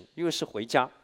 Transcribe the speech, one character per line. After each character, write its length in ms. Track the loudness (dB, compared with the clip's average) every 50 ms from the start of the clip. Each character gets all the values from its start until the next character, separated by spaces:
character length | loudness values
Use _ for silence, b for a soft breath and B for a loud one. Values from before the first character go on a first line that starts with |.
| -8 -10 -6
因 120 | -2 -2
为 40 | 0
是 140 | 0 -2 -4
回 180 | -4 -4 -6
家。 240 | -2 2 2 2 2 2 -4 -16